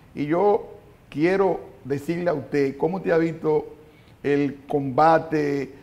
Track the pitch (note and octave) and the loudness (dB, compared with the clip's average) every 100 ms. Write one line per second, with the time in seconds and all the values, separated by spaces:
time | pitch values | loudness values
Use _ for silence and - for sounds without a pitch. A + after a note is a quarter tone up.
0 | - - D3 F3 G#3 G3+ - - - - | -16 -8 -2 2 2 2 -2 -18 -20 -20
1 | - C#3 E3 G3 F#3+ E3 - - B2+ C#3 | -12 -2 2 4 2 0 -6 -14 -6 -4
2 | C#3 E3+ F3 D#3 A#2+ D3 C#3 C3+ D#3+ F#3+ | -4 -4 -2 -2 -2 0 0 0 -2 -2
3 | F3+ E3 E3 D#3+ D#3 D3+ - - - - | 0 2 2 -2 0 0 -2 -10 -20 -20
4 | - - C3+ C#3+ C#3+ A#2+ - D3 C#3 B2+ | -20 -8 0 0 0 -4 -6 -4 -2 2
5 | D#3 D#3+ D#3+ D#3 D3 C#3 C3+ - | 4 4 2 -2 -2 -2 -6 -12